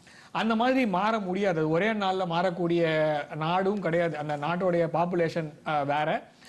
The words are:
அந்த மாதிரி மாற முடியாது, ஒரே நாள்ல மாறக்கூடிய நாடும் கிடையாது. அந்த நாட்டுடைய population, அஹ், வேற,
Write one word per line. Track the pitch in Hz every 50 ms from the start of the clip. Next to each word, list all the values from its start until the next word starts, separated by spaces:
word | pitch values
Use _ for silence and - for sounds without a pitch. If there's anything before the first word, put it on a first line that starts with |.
| - - - - - -
அந்த | - - 196 220 226
மாதிரி | 220 226 247 262 269 254
மாற | 220 180 175 196 214 226 220
முடியாது, | 202 180 185 190 202 196 175 160 156 156
ஒரே | 160 165 196 220 226
நாள்ல | 214 202 190 185 190 190
மாறக்கூடிய | 175 165 170 180 190 170 180 180 170 170 170 170 160 160 156 156 156 151 147 143 - -
நாடும் | 151 156 160 175 185 190 190 208 208
கிடையாது. | 175 170 160 170 175 170 151 151
அந்த | 147 151 147 147
நாட்டுடைய | 143 151 170 180 196 185 175 170 170 156 -
population, | 151 170 180 185 175 170 160 156 170 160 151 147 - -
அஹ், | - 156 147 139
வேற, | 139 143 151 151 156 185 254 - - - - -